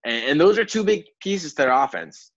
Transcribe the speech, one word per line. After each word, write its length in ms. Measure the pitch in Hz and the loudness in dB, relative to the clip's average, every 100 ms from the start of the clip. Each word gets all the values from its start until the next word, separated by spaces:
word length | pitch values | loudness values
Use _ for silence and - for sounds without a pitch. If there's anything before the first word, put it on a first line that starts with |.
And, 200 | 120 117 | -6 -6
and 160 | 120 147 | -2 4
those 160 | 185 214 | 4 4
are 80 | |
two 200 | 214 220 | 0 -2
big 200 | 208 208 - _ | 0 -2 -4 _
pieces 340 | 190 196 160 | -6 -6 -6
to 80 | - | -2
their 100 | 135 | 2
offense. 580 | 127 135 87 80 - - | 2 0 -4 -12 -18 -20